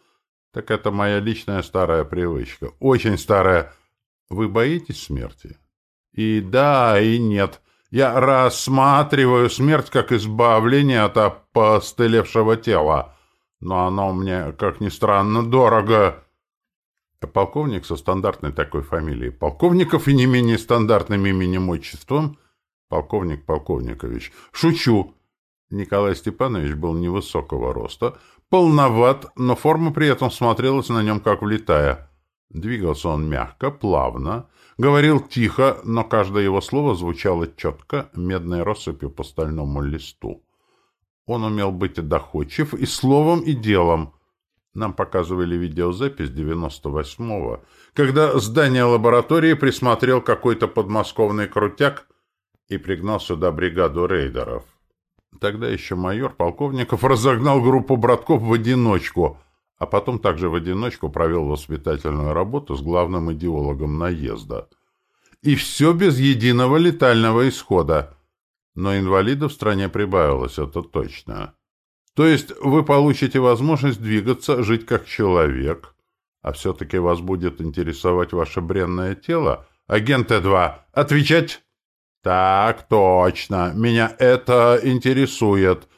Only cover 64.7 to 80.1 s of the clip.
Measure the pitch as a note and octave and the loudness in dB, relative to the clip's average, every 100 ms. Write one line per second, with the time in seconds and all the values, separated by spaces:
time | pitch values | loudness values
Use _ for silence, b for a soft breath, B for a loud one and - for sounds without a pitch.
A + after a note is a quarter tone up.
64.7 | _ _ _ _ _ _ _ D3 C#3 - | _ _ _ _ _ _ _ 0 0 -2
65.7 | - D3+ E3+ F#3+ C3 C#3 A#2+ B2 B2 B2+ | 0 2 4 2 4 2 2 2 2 4
66.7 | D3+ F3 E3+ C3 A2+ A2+ A2+ C3 - - | 4 2 4 4 4 4 2 2 -2 0
67.7 | F#2 D#2 D#2 C#2+ - _ _ _ _ _ | 0 2 0 -2 -10 _ _ _ _ _
68.7 | F#2 G2 G2 F#2 F#2+ G#2 C#3+ D3 - G#2+ | -8 -4 -2 2 2 2 0 -4 -4 -2
69.7 | G2 F#2+ F#2+ G2+ F#2+ D2+ C2+ B1 - C#2+ | -2 -2 -4 -2 2 2 0 -4 -6 -8
70.7 | E2+ - - G#1+ - - G1+ G1+ _ _ | -8 -8 -6 -6 -10 -14 -14 -14 _ _
71.7 | _ _ _ _ - D#3+ D3+ - - C#3 | _ _ _ _ 2 4 4 0 -6 0
72.7 | D3+ D3 C#3+ D3 C3+ C3 C3+ B2 A#2 D3 | 2 4 4 4 2 0 2 2 2 2
73.7 | C#3+ C#3 G#2+ A2 G#2+ A2 B2+ - B2+ G#2+ | 0 0 -2 -2 0 0 -2 -2 0 2
74.7 | A2+ - A#2+ - - G2+ F2 D#2 C2 C#2 | 0 0 -4 -2 -2 2 4 2 0 -4
75.7 | E2+ - _ _ _ _ _ - D2 G2 | -6 -10 _ _ _ _ _ -10 -6 -6
76.7 | F2 D#2 F#2 F2 E2+ F2+ F#2 F2 C#2+ E2 | -6 -4 -2 0 0 -2 -4 -4 -4 -6
77.7 | D2+ E2 D#2+ F#2 F2+ F2 F2 D#2+ - E2+ | -4 -4 -4 -2 0 0 -2 -4 -4 -4
78.7 | F#2+ F2+ F2+ F#2 G2 - E3 A#2+ A#1+ b | -2 -2 -4 -6 -6 -4 -2 0 -2 b
79.7 | b b A2 A2 | b b -2 2